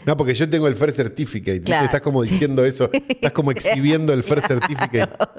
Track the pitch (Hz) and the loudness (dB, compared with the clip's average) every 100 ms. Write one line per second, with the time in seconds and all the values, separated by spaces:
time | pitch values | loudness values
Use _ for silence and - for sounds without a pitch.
0 | - 151 135 120 156 160 151 113 151 147 | -2 0 0 0 2 2 2 2 0 0
1 | 117 - 147 110 95 92 85 165 139 143 | -4 -4 -6 -4 -4 -4 0 0 2 0
2 | 151 139 113 185 151 131 131 131 123 269 | 0 0 0 0 0 2 0 2 0 0
3 | 277 254 143 - 139 131 185 214 143 156 | -4 -4 -2 0 -2 0 0 2 2 2
4 | 156 135 117 147 - 127 175 139 - 117 | 2 0 2 0 0 -2 -2 -2 -2 0
5 | 95 - - | -2 -2 -6